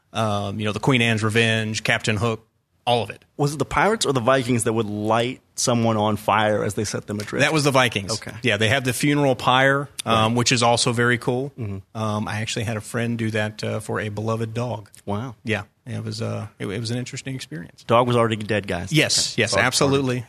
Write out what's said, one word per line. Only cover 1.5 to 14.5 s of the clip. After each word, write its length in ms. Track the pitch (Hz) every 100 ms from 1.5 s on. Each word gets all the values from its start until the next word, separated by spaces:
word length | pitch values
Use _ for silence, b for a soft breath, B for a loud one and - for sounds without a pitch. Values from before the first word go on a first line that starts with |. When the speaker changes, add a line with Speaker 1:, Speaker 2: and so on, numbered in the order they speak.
| 110 110 107
Speaker 1:
Captain 340 | - 113 - 107
Hook, 280 | 117 110 _ _ _ _ -
all 160 | 120
of 80 | 101
it. 120 | - _ -
Speaker 2:
Was 160 | 143
it 60 | 147
the 60 | 131
pirates 420 | 151 175 220 131
or 40 |
the 60 | 131
Vikings 440 | 113 135 120 123
that 100 | 120
would 140 | 113 104
light 540 | 104 107 110 120 131 _
someone 420 | - - 120 113 110
on 200 | 104 104
fire 460 | - 104 107 104
as 100 | 107
they 100 | 101
set 220 | 107 - -
them 140 | 104
adrift? 220 | 104 123 147
Speaker 1:
That 80 |
was 100 | 156
the 60 | 143
Vikings. 420 | 131 123 107 95
Speaker 2:
Okay. 180 | 110 -
Speaker 1:
Um, 60 | 104
yeah, 160 | 123 101
they 120 | 110
have 140 | 135
the 80 | 127
funeral 420 | 117 147 143 143 127
pyre, 520 | - 127 135 139 143 -
um, 280 | - 113 110
Speaker 2:
Right. 40 | 120
Speaker 1:
which 120 | 117
is 120 | 120
also 280 | 117 117 -
very 280 | 117 120 120
cool. 340 | - 123 139 -
Speaker 2:
Mm-hmm. 180 | 107 98 - 113
Speaker 1:
Um, 320 | 110 107 110
I 140 | 104
actually 240 | 110 - 107
had 120 | 110
a 40 |
friend 380 | - 120 117 117
do 100 | 110
that, 320 | 110 107 107
uh, 160 | 113 110
for 180 | - 110
a 100 | 107
beloved 460 | 104 110 113 113